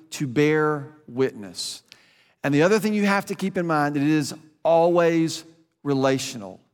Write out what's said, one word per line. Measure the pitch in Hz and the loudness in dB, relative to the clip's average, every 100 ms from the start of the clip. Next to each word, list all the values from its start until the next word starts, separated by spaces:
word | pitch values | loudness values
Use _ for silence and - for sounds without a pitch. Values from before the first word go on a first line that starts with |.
| - | -18
to | - 143 | -8 -6
bear | 120 147 156 156 151 139 - - | 2 2 2 0 -2 -8 -18 -14
witness. | 120 131 110 98 - - - _ - _ _ _ _ | -4 -4 -4 -16 -12 -12 -12 _ -20 _ _ _ _
And | 143 | -2
the | 143 | 2
other | 170 214 | 4 4
thing | 214 | 2
you | 214 202 | 0 0
have | 196 196 | 0 -2
to | |
keep | 190 190 190 | -6 -6 -4
in | 170 | -2
mind, | 156 147 147 | 0 0 0
it | |
is | 143 156 127 - - _ | 0 0 -2 -10 -18 _
always | 160 165 170 175 170 165 165 - - _ _ _ | 2 4 4 4 4 2 0 -4 -14 _ _ _
relational. | 143 139 135 135 - 120 98 92 _ | -2 0 2 0 -2 -10 -14 -16 _